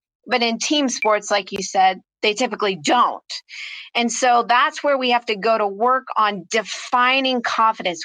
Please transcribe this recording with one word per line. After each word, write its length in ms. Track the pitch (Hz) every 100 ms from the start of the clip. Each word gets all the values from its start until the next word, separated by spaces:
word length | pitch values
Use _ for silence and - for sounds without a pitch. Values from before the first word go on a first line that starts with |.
| _ _ -
but 160 | 240
in 160 | 233 226
team 320 | - 302 277
sports, 400 | - 214 208 202
like 220 | 202 196
you 100 | -
said, 400 | 190 196 190 190 - _
they 100 | 214
typically 420 | 208 254 208 208 190
don't. 480 | 147 247 202 110 - - - - - - -
And 180 | - 240
so 320 | - 254 240 233
that's 340 | 240 294 302
where 140 | 285 277
we 140 | 254
have 160 | 240 233
to 80 | 220
go 220 | 202 220
to 100 | 208
work 400 | 196 240 262 254 -
on 300 | 214 202 165
defining 920 | 226 196 - - 254 247 269 262 254
confidence. 580 | 233 - 220 220 185 170